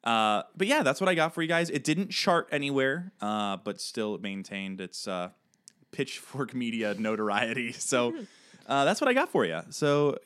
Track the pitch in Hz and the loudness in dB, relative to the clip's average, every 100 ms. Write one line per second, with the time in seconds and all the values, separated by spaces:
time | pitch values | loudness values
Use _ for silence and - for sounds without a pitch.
0 | 117 113 110 104 - - 196 294 143 147 | 2 4 4 2 -2 -4 2 4 2 2
1 | 185 170 160 170 160 170 170 139 139 156 | 2 2 0 0 0 0 0 -2 0 0
2 | 202 - - 170 - 147 139 139 135 151 | 0 0 2 2 2 -4 0 2 2 0
3 | 180 _ 104 107 104 95 - 92 - - | -6 _ -4 -2 -2 -4 -6 -8 -8 -4
4 | 107 98 101 98 95 98 95 95 92 - | -4 -4 -6 -8 -8 -8 -8 -8 -10 -10
5 | - 92 90 _ _ _ - _ _ - | -6 -6 -6 _ _ _ -20 _ _ -8
6 | 131 - - 135 127 123 117 113 107 104 | -6 -8 -12 -8 -6 -4 -4 -2 -2 -2
7 | 110 107 107 101 117 117 117 - - 127 | -2 0 0 0 0 -2 -4 -6 0 2
8 | 120 - 190 - - - - 139 143 214 | 2 -2 -10 -16 -20 -20 -2 2 4 4
9 | 285 254 339 156 92 82 - - 147 147 | 4 4 2 2 2 -2 -6 -2 2 4
10 | 147 - | 4 0